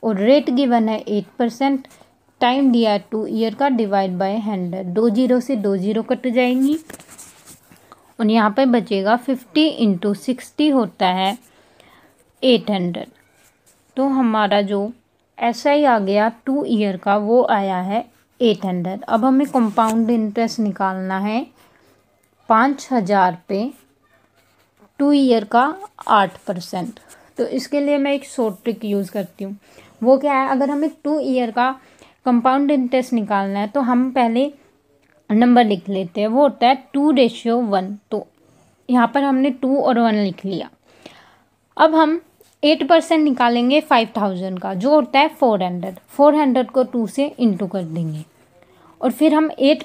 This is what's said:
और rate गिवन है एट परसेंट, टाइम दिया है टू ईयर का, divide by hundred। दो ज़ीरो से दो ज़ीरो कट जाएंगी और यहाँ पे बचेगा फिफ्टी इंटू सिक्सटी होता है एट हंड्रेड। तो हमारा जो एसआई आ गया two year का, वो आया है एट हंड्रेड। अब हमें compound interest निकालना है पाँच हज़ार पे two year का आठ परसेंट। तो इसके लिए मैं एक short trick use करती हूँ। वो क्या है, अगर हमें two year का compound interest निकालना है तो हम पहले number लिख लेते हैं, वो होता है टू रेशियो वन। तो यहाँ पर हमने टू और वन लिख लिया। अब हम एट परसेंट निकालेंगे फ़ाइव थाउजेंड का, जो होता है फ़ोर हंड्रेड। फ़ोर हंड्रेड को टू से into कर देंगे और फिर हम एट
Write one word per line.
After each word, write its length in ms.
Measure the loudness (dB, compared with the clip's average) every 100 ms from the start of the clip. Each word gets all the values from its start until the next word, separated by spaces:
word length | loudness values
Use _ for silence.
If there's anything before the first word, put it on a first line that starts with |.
और 140 | -6 0
rate 320 | 4 4 2
गिवन 400 | 0 2 2 0
है 80 | -4
एट 260 | -4 -6 -6 -4
परसेंट, 480 | -4 0 -2 -2 -6 -20 _ _ _ -2
टाइम 300 | 0 2 2
दिया 200 | 4 2
है 120 | 0 -4
टू 140 | -8 -6
ईयर 280 | -4 -4 -2
का, 140 | 0
divide 480 | 0 0 0 -2 -2
by 140 | -4 -4
hundred। 460 | -4 -4 -6 -8 -6
दो 220 | 0 0
ज़ीरो 300 | 2 0 0
से 160 | -2 -4
दो 200 | -2 -2
ज़ीरो 260 | -2 -4
कट 240 | -4 -4 -2
जाएंगी 500 | 0 0 2 0 -2 -8 -20 -20 -20 -20 -20 -20 -20 _ -20 _ -20 _ -4
और 80 | 0
यहाँ 260 | 2 2 2
पे 80 | 2
बचेगा 500 | 2 0 -2 0 0
फिफ्टी 500 | -2 -6 -2 0 0
इंटू 460 | 2 -2 0 -2 -4
सिक्सटी 540 | -6 -8 -8 -2 0
होता 380 | 2 -2 -2 -2
है 240 | 0 0 -2 _ _ _ _ _ _ _ _ _ _
एट 280 | 2 2 0
हंड्रेड। 360 | -4 -4 -6 -12 -20 _ _ _ _ _ _ _ -4
तो 80 | -2
हमारा 540 | 0 0 2 2 2
जो 180 | 0 -2 -4 -10 _ _ _ -6
एसआई 460 | -4 -2 0 2
आ 140 | 4 2
गया 280 | 2 0 0 -2 -4
two 180 | -4 -2
year 300 | 0 -2 -2
का, 180 | -2 0
वो 260 | 2 2 4
आया 260 | 2 0 -4
है 220 | -4 -4 -6 _ _ -2
एट 260 | 0 0 -2
हंड्रेड। 360 | -4 -6 -8
अब 220 | -4 0 2
हमें 200 | 2 0
compound 640 | 0 0 0 0 0 0
interest 500 | 0 -2 -2 -4 -2
निकालना 580 | -4 -2 -4 -4 -6 -4
है 260 | -4 -4 -8 _ _ _ _ _ _ _ _ _ 0
पाँच 380 | 2 2 0 -4
हज़ार 460 | -2 0 2 2 0 -6
पे 220 | -6 -6 -10 _ _ _ _ _ _ _ _ _ _ _ -4
two 120 | 2
year 320 | 2 4 2
का 200 | 0 0 0 -2 -14 -12 0
आठ 300 | 2 2 -4 -10
परसेंट। 520 | -10 -8 -8 -8 -12 _ -20 _ -6
तो 80 | -4
इसके 320 | -4 -4 -2
लिए 180 | 0 0
मैं 160 | 0
एक 120 | -4 -6
short 380 | -4 -4 -4
trick 220 | -8 -6 -4
use 260 | -4 -4
करती 320 | -6 -10 -10
हूँ। 140 | -14 -14 _ -20 -20 -4
वो 140 | 2 2
क्या 160 | 2
है, 140 | 0 0
अगर 200 | 0 0
हमें 200 | 0 -4 -4
two 160 | -4 -2
year 320 | -2 -2 -2
का 200 | 0 -2 -2 _ _ -20 _ 0
compound 460 | 2 2 2 2
interest 420 | 0 0 -2 -2
निकालना 460 | -2 -2 -2 -2 -4
है 80 | -4
तो 140 | -2
हम 280 | 0 0 0
पहले 400 | 0 0 0 -2 -4 _ _ _ _ _ _ -2
number 360 | 2 4 6 4
लिख 240 | 2 -4
लेते 320 | -6 -6 -4
हैं, 60 | -2
वो 140 | 2
होता 260 | 2 4 2
है 160 | 2 -2
टू 180 | -2 2
रेशियो 460 | 4 2 0 -2 -2
वन। 380 | 0 -2 -2 -10 -8
तो 140 | -8 -8 _ _ _ _ _ -2
यहाँ 220 | 2 2
पर 100 | 2
हमने 260 | 0 2 0
टू 260 | -2 -2 0
और 220 | 2 2
वन 160 | 2 0
लिख 300 | -2 -4 -8
लिया। 240 | -8 -8 _ _ _ -20 -20 _ _ _ _ _ 2
अब 180 | 4 4
हम 240 | 2 0 -6 _ _ _
एट 240 | 0 0 4
परसेंट 360 | 2 2 2
निकालेंगे 560 | 2 2 0 2 2 0
फ़ाइव 260 | 2 0 0 -2
थाउजेंड 420 | -4 -4 -6 -8
का, 140 | -8
जो 160 | -4 2
होता 300 | 2 2 2
है 80 | 2
फ़ोर 340 | 2 0 2
हंड्रेड। 360 | -2 -6 -10 -14 _
फ़ोर 280 | 2 4 4
हंड्रेड 360 | 2 0 0
को 120 | 0
टू 220 | -2 -2 -4
से 180 | -2 -4 0
into 280 | 0 0 -4
कर 160 | -6
देंगे 400 | -6 -6 -6 -8 -12 _ _ _ _ _ _ -6
और 100 | -4
फिर 220 | 0 2
हम 160 | 2 0 0
एट 240 | 0 0